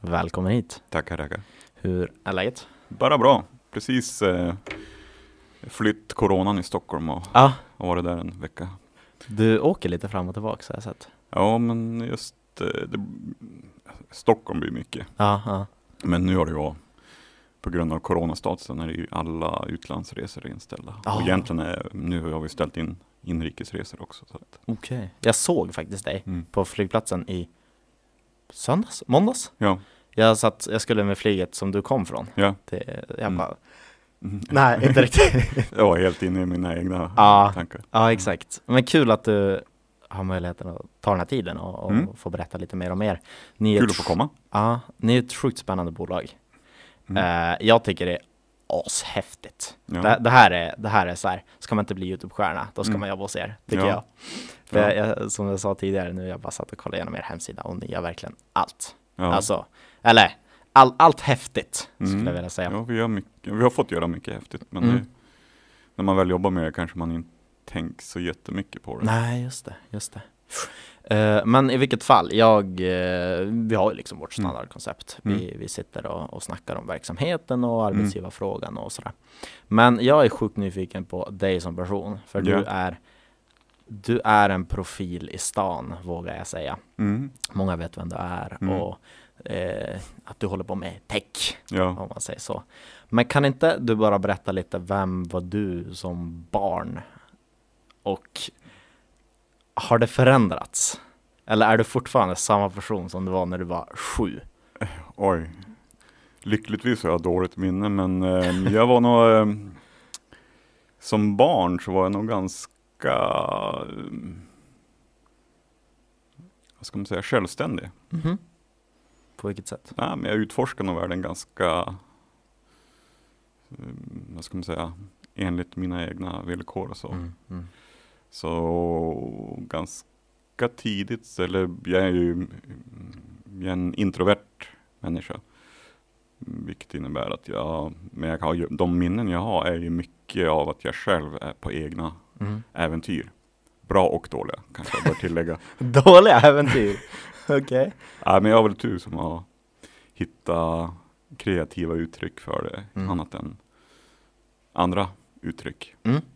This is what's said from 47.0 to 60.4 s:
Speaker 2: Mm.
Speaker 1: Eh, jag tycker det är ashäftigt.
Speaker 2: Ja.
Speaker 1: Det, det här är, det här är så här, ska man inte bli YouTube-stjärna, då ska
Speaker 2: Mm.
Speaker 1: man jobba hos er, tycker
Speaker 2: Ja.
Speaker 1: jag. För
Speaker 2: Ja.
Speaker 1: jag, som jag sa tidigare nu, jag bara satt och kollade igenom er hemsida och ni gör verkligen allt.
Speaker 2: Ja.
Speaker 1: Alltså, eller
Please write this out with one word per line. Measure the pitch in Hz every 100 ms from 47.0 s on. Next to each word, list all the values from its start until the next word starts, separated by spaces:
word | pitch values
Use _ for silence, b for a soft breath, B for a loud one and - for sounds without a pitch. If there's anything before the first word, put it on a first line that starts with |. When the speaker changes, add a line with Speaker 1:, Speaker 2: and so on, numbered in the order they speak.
| _
Speaker 2:
Mm. | 95 90 85 85
Speaker 1:
Eh, | 87 107
jag | 113
tycker | - 90 90
det | 87
är | - _ _ _ _
ashäftigt. | 87 - - - - - - - _ - - -
Speaker 2:
Ja. | 87
Speaker 1:
Det, | 104 113
det | 117
här | 127 104
är, | 87 85 -
det | 107
här | 107 90
är | 87
så | 98
här, | 92 - b
ska | - 107
man |
inte | 101 95
bli | 92
YouTube-stjärna, | 92 92 - 98 82 104
då | -
ska | 104
Speaker 2:
Mm. | 101
Speaker 1:
man | 98
jobba | 95
hos | 98 -
er, | 90 107 -
tycker | 104 95
Speaker 2:
Ja. |
Speaker 1:
jag. | 92 - B B B B B B
För | 104 104
Speaker 2:
Ja. | 98 110
Speaker 1:
jag, | - 107
som | - 101
jag | 98
sa | 101 98
tidigare | 98 95 90
nu, | 92 92
jag | 92
bara | -
satt | - -
och | -
kollade | - -
igenom | - -
er |
hemsida | - 85 - -
och | - 90
ni | -
gör | 90
verkligen | 87 82 82 - _
allt. | - 92 - - - _ -
Speaker 2:
Ja. | 92
Speaker 1:
Alltså, | 95 98 101 - b b b
eller | 117 113 95 -